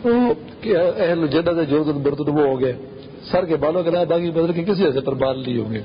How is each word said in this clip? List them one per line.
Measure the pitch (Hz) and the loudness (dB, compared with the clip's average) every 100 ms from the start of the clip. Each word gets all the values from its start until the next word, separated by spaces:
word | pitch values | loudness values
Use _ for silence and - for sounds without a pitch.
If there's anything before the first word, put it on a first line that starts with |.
وہ | 240 240 247 - - - | 2 2 2 0 -4 -10
کہ | 220 190 | 0 2
اہل | 175 - 175 170 160 | 2 2 0 0 2
جنت | 160 170 170 | 2 2 0
ہے | 156 | 2
جو | 143 | 2
بردن | 151 143 139 143 147 | 0 0 -2 -2 -2
وہ | 147 143 | 2 2
ہو | 131 | 2
گئے، | 127 123 - - - - - | 0 -2 -10 -18 -18 -18 -2
سر | 180 185 | -2 0
کے | 156 | 0
بالوں | 147 170 | 0 0
کے | 170 | 0
علاوہ | 170 170 | 0 2
باقی | 170 175 | 0 0
بدن | 165 165 | 0 0
کے | 175 | 0
کسی | 170 190 190 | 0 2 2
حصے | 135 | 0
پر | 135 | -2
بال | 131 135 131 | -2 -2 -2
نہیں | 127 120 | -2 -4
ہوں | 107 | -2
گے۔ | 110 | -6